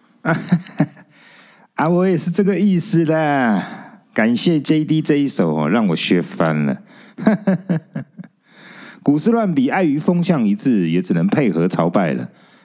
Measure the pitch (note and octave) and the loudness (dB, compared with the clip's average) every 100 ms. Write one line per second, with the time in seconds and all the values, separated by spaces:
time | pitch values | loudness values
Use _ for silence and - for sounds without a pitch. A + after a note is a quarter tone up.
0 | _ _ E3 E3+ - F3 - - - - | _ _ -4 -4 0 -2 -2 -4 -6 -6
1 | - _ - - - _ _ - D3+ F3 | -20 _ -20 -20 -20 _ _ -4 0 2
2 | F#3+ E3 F3 F3 G3 F3 G3+ F3+ - E3+ | 2 0 0 0 0 2 2 2 2 0
3 | D#3 D#3+ D3+ C#3 A#2+ G2 D#2 - - - | 2 2 2 2 2 0 -2 -12 -20 -20
4 | _ - A2+ A#2+ F3+ D#3 C3+ D#3 D3+ D#3 | _ -2 0 2 2 0 2 0 0 0
5 | C#3+ C#3+ C#3 - E2+ D#2 D2+ A2+ G#2 D#2 | 2 0 0 0 -2 0 0 0 0 0
6 | - F#2 D#2+ - E2 D2+ C#2+ C2 - - | 0 0 -2 -2 -2 0 -2 -4 -10 -20
7 | - - A3 G#3+ - F3+ - D#3+ - D3 | -20 -4 0 0 0 -2 -2 -6 -6 -14
8 | - - - _ _ - - - - - | -14 -18 -20 _ _ -20 -20 -20 -20 -6
9 | - D3 G3+ A#3 G3+ C#3+ B2+ F#3 E3+ C#3+ | 0 0 2 2 0 0 0 0 0 0
10 | F#3 F3 E3+ D#3 G#2+ G#2 C3+ G#2+ E2 F2 | 0 0 2 2 0 0 0 0 2 0
11 | - E2+ F#2+ - A#2+ E2 F2 - E2+ G2+ | 0 0 0 2 0 0 0 0 0 0
12 | E2+ B1+ B1 - - _ | 0 -2 -8 -14 -20 _